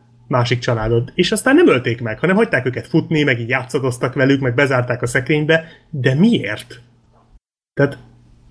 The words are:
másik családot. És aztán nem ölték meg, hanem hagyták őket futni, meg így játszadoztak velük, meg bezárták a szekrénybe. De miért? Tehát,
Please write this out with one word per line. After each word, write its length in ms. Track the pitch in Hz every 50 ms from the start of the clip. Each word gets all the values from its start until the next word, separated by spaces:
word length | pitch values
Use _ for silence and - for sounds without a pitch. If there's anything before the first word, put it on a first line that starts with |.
| _ _ _ _ _
másik 320 | - 139 123 117 - 123 120
családot. 520 | - 131 120 110 110 113 117 117 123 - -
És 160 | - 180 -
aztán 240 | 220 208 - 254 277
nem 120 | 339 370
ölték 340 | 247 147 123 - 123 113 117
meg, 180 | 117 110 110 -
hanem 160 | - 170 190
hagyták 300 | 214 233 220 156 131 123
őket 220 | 131 123 120 -
futni, 360 | - - 160 170 - 160 151 147
meg 160 | 143 127 113
így 100 | 117 113
játszadoztak 640 | 127 131 120 - - 139 131 131 123 - 151 127 -
velük, 260 | 143 135 139 139 135
meg 140 | 135 123 117
bezárták 460 | 143 143 135 135 123 120 120 117 -
a 40 | -
szekrénybe. 580 | 120 - 135 123 - 151 151 151 147 160 160 160 - - _ _ _
De 240 | - 139 123 135 131
miért? 680 | 147 196 240 226 123 - 101 107 107 - - - - - _ _ _ _ _ _ _ _ _ - - _ _ _ _ _ _ _
Tehát, 240 | - 143 135 - - - - - _ _ _ _ _ _ _